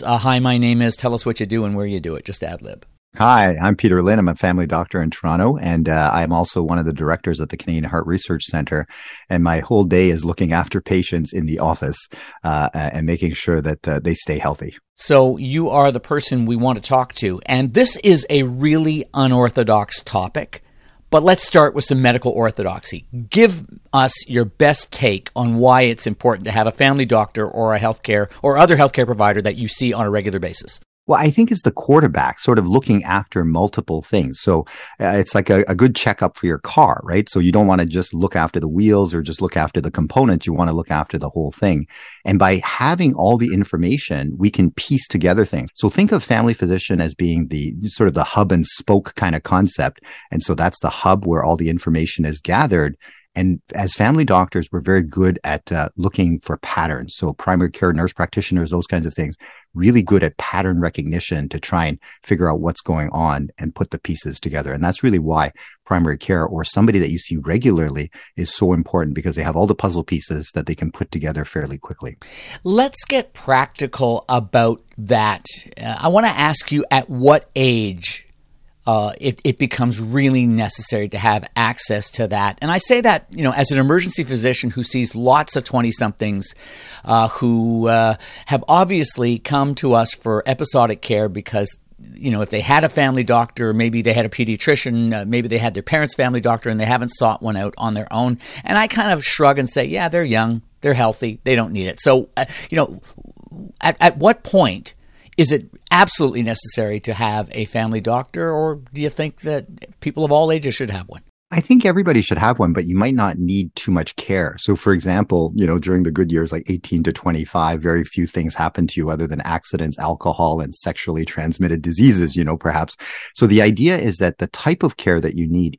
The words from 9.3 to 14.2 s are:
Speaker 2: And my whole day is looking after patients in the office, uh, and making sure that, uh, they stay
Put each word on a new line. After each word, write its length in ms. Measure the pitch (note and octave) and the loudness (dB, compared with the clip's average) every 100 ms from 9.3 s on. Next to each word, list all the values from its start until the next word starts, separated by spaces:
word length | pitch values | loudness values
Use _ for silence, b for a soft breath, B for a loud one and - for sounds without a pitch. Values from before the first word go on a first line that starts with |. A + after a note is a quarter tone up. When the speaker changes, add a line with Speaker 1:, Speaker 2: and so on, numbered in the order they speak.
Speaker 2:
And 140 | F2+ | 0
my 160 | E2+ E2 | 2 0
whole 240 | - A2+ | 2 2
day 240 | F#2 F2+ F#2 | 4 4 4
is 160 | E2 | 2
looking 300 | E2 E2 F2 | -2 -2 0
after 260 | E2+ E2+ G2 | 0 -2 -4
patients 540 | - F#2+ - F2 D2 | -2 -2 0 -2 -4
in 120 | - D#2 | -4 -4
the 140 | D#2 | -2
office, 480 | D#2+ E2 C#2 - - B B B E2 | -2 -2 -4 -6 -10 B B B -4
uh, 240 | D2+ D2+ | -2 -2
and 320 | D#2 D2 D#2+ D#2 | -4 -6 -4 -2
making 280 | F2 F2 | -2 -2
sure 260 | D#2 - E2 | -4 -2 -2
that, 260 | D2+ D2+ - | -2 -4 -4
uh, 140 | D2 | -4
they 140 | E2 | -2
stay 240 | D#2+ | -4